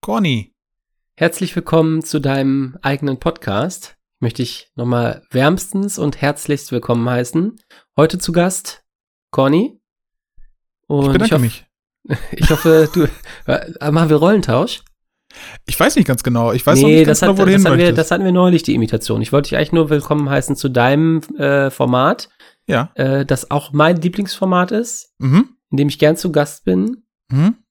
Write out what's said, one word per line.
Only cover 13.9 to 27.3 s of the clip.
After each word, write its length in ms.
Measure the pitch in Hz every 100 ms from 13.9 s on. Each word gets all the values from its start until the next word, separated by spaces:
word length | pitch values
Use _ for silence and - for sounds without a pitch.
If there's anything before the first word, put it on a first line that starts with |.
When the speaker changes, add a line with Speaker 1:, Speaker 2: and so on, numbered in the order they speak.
| 156 165
Speaker 2:
wir 80 | 151
Rollentausch? 680 | 165 208 165 120 208 - _ _ _ _ _ - - - -
Speaker 1:
Ich 140 | -
weiß 160 | 208 -
nicht 120 | 185
ganz 140 | 127
genau. 320 | - 120 117
Ich 100 | 117 -
weiß 100 | 135
Speaker 2:
Nee, 60 |
Speaker 1:
noch 60 | 143
nicht 160 | 156 156
ganz 120 | 147
Speaker 2:
das 0 | 185
hat-, 80 | 190
Speaker 1:
genau, 60 |
wo 40 | 190
du 60 |
Speaker 2:
das 100 | 196
Speaker 1:
hin 20 | 185
Speaker 2:
hatten 80 | 165
wir, 60 | 175
Speaker 1:
möchtest. 120 | 165
Speaker 2:
das 140 | 160
hatten 140 | 180 190
wir 60 |
neulich, 300 | 180 180 170
die 140 | - -
Imitation. 480 | 110 110 - 110
Ich 80 | 110
wollte 180 | 139 147
dich 80 | -
eigentlich 140 | 151
nur 180 | 170 156
willkommen 400 | 151 - 147 147
heißen 260 | 143 - 139
zu 140 | 139
deinem, 520 | 123 120 143 160 160 - 302
äh, 320 | 143 139 139
Format. 580 | - 123 127 139 170 - _ - _ -
Speaker 1:
Ja. 240 | 139 151
Speaker 2:
Äh, 320 | - 131 135 139
das 240 | 131 -
auch 220 | 143 -
mein 280 | 143 156 180
Lieblingsformat 720 | 170 175 196 - 190 180 180
ist, 440 | 214 233 - - _
Speaker 1:
Mhm. 320 | 131 156 262 _ _
Speaker 2:
in 60 | 139
dem 100 | 143
ich 100 | -
gern 180 | 151 165
zu 160 | 185
Gast 320 | 156 147 -
bin. 440 | - 185 208 247 _ _ _